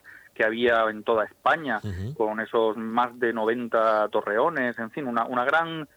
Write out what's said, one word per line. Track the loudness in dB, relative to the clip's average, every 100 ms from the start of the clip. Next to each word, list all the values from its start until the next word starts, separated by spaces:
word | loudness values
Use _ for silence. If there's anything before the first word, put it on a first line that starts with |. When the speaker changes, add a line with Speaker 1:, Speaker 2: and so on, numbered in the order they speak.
| -8 -20 -12
Speaker 1:
que | -2
había | 0 2 2 4 2
en | -2
toda | 0 0 0
España, | -2 0 0 0 -4
Speaker 2:
Ujú. | -4 -6 -6 -2
Speaker 1:
con | -2 -2
esos | -2 0 2 0
más | -2 0 -2 0
de | -2
noventa | 0 0 -2 0 2 2 2 2
torreones, | 0 0 2 2 2 -2 -4
en | -8
fin, | -6 -4
una, | -2 -2
una | 0 0
gran, | 0 0 -6 -10